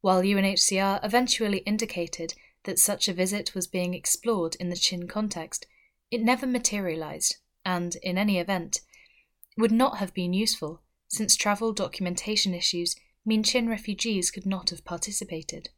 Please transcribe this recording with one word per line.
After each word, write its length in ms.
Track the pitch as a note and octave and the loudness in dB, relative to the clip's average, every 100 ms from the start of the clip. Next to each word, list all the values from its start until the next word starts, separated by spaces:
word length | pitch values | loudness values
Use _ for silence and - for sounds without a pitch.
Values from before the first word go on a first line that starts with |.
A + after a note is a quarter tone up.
While 220 | G3 F#3 | 4 4
U 140 | F#3+ G3+ | 4 4
N 80 | F#3+ | 4
H 160 | G3 | 4
C 180 | - F#3+ | 2 4
R 200 | G3 G3 | 4 2
eventually 560 | G#3+ A#3+ B3+ - G#3+ F#3+ | 4 2 4 0 2 0
indicated 720 | - G#3+ A3+ F3+ E3+ - E3 - - _ | 0 0 0 -4 -4 -4 -8 -10 -18 _
that 160 | - E3 | -4 2
such 280 | - G3+ - | 2 2 -2
a 60 | |
visit 400 | F3+ F#3 G3+ - | 0 0 0 -4
was 140 | F#3+ F3 | -6 -4
being 260 | F#3 F3+ | -2 -2
explored 600 | F3+ - - A#3 G#3+ E3 - | -2 -2 0 0 0 0 -4
in 140 | F3 | -6
the 60 | F3 | 0
Chin 320 | - F3+ F3 | 0 -2 -6
context, 600 | G#3+ G#3+ F3 D#3+ - - _ _ _ _ | -4 -4 -4 -8 -10 -12 _ _ _ _
it 120 | A#3+ | 0
never 260 | A3+ B3 C4 | 2 2 0
materialised 880 | B3 - G#3 F#3 D#3+ D3+ D#3 - - _ _ | 0 0 -2 -4 -4 -6 -4 -4 -4 _ _
and, 320 | F#3 F3+ F3 - | -2 -2 -2 -4
in 200 | F#3+ F3+ | -2 2
any 220 | G#3 F#3 | 2 2
event, 420 | F3 F#3 E3 - _ - - _ _ _ - - | 2 -2 -2 -6 _ -20 -20 _ _ _ -12 0
would 140 | A3+ | 4
not 260 | A3+ C4+ G#3 | 4 2 0
have 160 | G3 | -4
been 200 | - F3 | -2 0
useful, 480 | F#3 A3 - D#3 E3 _ _ _ | 2 0 0 -6 -8 _ _ _
since 280 | - G#3 - | -4 2 4
travel 380 | G#3 G#3 A3+ | 4 2 0
documentation 800 | G#3 G3 - F3+ F3 - G#3+ G3+ | -2 -4 -2 -4 -4 -2 0 0
issues 420 | F3 - F3 F3 - _ _ A3 | 0 -2 0 -4 -4 _ _ 0
mean 180 | A3 | 2
Chin 240 | G#3+ B3+ A#3 | 2 2 0
refugees 640 | A3 - G3 A3+ G3+ F3 | -2 -4 -4 -2 0 0
could 140 | - F#3+ | -2 -4
not 240 | F#3+ - | -2 -2
have 160 | E3+ - | -6 -10
participated. 840 | E3+ - G3 G3 D#3+ D#3+ - - | -8 -6 -6 -6 -8 -8 -12 -16